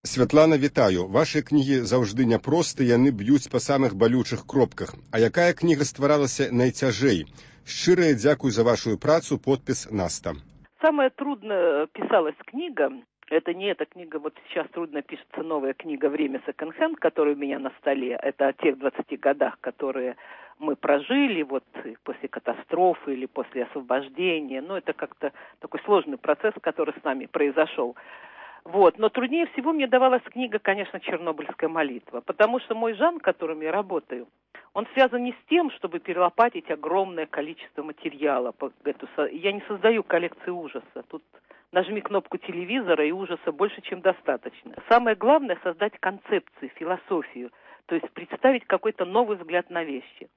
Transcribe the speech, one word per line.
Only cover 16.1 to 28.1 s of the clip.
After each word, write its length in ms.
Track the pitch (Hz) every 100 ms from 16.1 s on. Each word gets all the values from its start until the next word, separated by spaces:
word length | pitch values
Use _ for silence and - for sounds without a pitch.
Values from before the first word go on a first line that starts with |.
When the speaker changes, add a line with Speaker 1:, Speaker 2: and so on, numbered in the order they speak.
| 151 143 131 -
Speaker 2:
секонд-хенд», 520 | - 156 - 320 320
которая 360 | 160 - 147
у 40 | 143
меня 200 | 143 143
на 120 | 135 -
столе. 400 | 147 139 127 120
Это 260 | 139 - 139
о 40 |
тех 260 | 135 160 131
двадцати 380 | 135 - - 135
годах, 420 | 139 143 131 -
которые 560 | 131 - 139 131 127 123 - - - _
мы 180 | - -
прожили, 680 | 147 143 139 269 285 180
вот, 220 | 143 135 _ -
и 120 | - 117
после 260 | - - 139
катастрофы 840 | - - - - 165 185 160 -
или 140 | 131 127
после 380 | - 123 131
освобождения. 960 | 120 147 123 127 135 131 180 165 139 131
Ну, 160 | 156 196
это 180 | -
как-то 380 | - 151 - 143 - - _
такой 200 | - -
сложный 340 | - 202 - -
процесс, 360 | - - 220 -
который 340 | - - 151 -
с 60 |
нами 220 | 151 131 -
произошёл. 680 | 160 143 143 156 - 123 - -